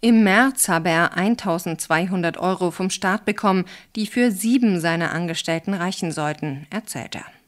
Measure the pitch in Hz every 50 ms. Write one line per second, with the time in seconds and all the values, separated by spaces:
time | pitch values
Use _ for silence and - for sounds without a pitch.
0 | - 226 240 220 214 196 190 208 254 269 262 - - - 185 165 160 180 160 165
1 | 170 - - 175 180 202 233 233 - 202 165 170 - 180 165 160 - - 165 156
2 | 175 190 185 185 170 170 - - - 180 190 175 185 180 165 - 185 185 - -
3 | - 190 185 214 - - 208 - - 208 185 190 180 - - - - _ _ 220
4 | 214 202 - 247 247 247 208 185 196 220 240 269 240 220 190 175 160 170 165 165
5 | 170 - - 160 175 170 165 160 - - 165 165 165 - 196 190 175 180 190 -
6 | - 170 151 160 151 147 151 147 - 156 139 139 151 _ - 202 226 - - 139
7 | 113 - - 87 - - - _ _